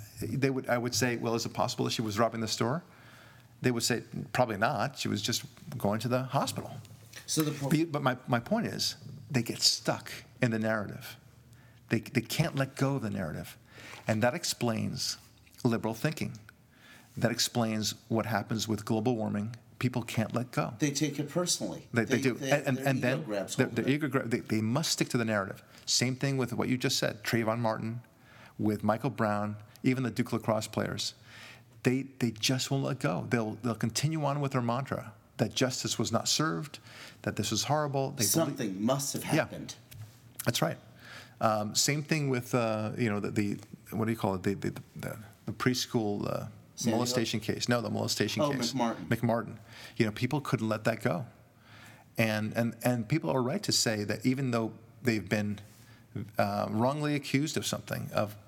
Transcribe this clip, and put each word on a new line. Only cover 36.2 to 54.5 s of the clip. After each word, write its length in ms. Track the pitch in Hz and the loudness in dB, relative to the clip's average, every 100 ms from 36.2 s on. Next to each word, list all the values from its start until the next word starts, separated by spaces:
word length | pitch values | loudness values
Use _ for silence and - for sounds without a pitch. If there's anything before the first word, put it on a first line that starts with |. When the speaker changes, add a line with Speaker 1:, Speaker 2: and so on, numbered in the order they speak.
| - | 2
Speaker 1:
served, 500 | - 156 165 156 - - - - - | 2 2 0 -6 -12 -18 -18 -18 -8
that 120 | 107 104 | -6 -2
this 140 | 101 | 0
was 140 | 107 | 0
horrible. 460 | - 151 151 139 135 | 2 2 2 0 -2
They 80 | 139 | 0
belie- 80 | 101 | 2
Speaker 2:
Something 580 | 160 156 - 110 95 | 4 2 0 -4 0
must 300 | 110 143 - | 2 2 0
have 100 | - | -4
Speaker 1:
Yeah. 60 | - | 0
Speaker 2:
happened. 440 | 156 120 85 - - - - - - - - | 2 2 -2 -10 -14 -16 -16 -16 -18 -20 -4
Speaker 1:
That's 180 | - - | 0 2
right. 140 | 160 - - - - - - - | 2 0 -10 -20 -18 -18 -16 0
Um, 340 | 113 107 104 | 2 2 0
same 280 | 101 - 147 | 2 2 2
thing 260 | 143 160 143 | 0 0 2
with, 260 | 123 123 | 0 2
uh, 360 | 127 113 107 107 - | 2 2 0 -2 0
you 100 | 117 | 0
know, 100 | 104 | 2
the, 120 | 101 | 0
the, 280 | 104 101 104 - - - | 0 0 -2 -8 -18 -8
what 120 | - | -2
do 60 | 110 | -2
you 80 | 110 | 0
call 160 | 104 | 0
it? 80 | 95 | 0
The, 100 | 98 | 0
the, 200 | 98 98 - - - | 0 -2 -6 -12 -10
the, 200 | - - 107 - - | -8 -8 -14 -14 -10
the 60 | |
preschool, 720 | 107 127 123 - 120 104 104 107 | 0 2 2 0 0 0 -2 -2
uh, 180 | - 104 - - | -4 -6 -14 -20
Speaker 2:
Sandy 160 | - 117 | -4 0
Hook? 80 | 113 | 2
Speaker 1:
molestation 420 | 120 123 113 110 | 2 2 0 -2
case. 260 | - - - | -2 -2 2
No, 140 | 120 | 0
the 80 | 107 | 0
molestation 540 | 107 110 - 107 110 | -2 -2 0 0 2
Speaker 2:
Oh, 100 | 147 | 0
Speaker 1:
case. 220 | - 117 | 0 -2
Speaker 2:
McMartin. 320 | 131 117 - - | 0 0 -2 -2
Speaker 1:
McMartin. 480 | 117 117 117 107 107 - - - - | 0 2 2 -2 -10 -16 -18 -10 2
You 80 | |
know, 80 | 110 | 2
people 300 | 104 123 147 | 2 0 0
couldn't 260 | - 110 110 | 0 0 0
let 160 | 107 | 0
that 180 | 113 113 | 0 2
go. 220 | 120 85 - - - - - - - - - - | 0 0 -4 -12 -20 -20 -20 -20 -20 -20 -12 0
And, 340 | 113 107 107 107 | 2 2 0 0
and, 200 | 117 - | 0 2
and 240 | 123 123 113 | 0 0 0
people 220 | 156 160 | 0 2
are 120 | 135 | 0
right 200 | 123 185 | 2 -2
to 100 | - | 0
say 320 | - 120 107 | 2 2 0
that 220 | 104 107 127 | 0 0 0
even 240 | 131 131 | 0 2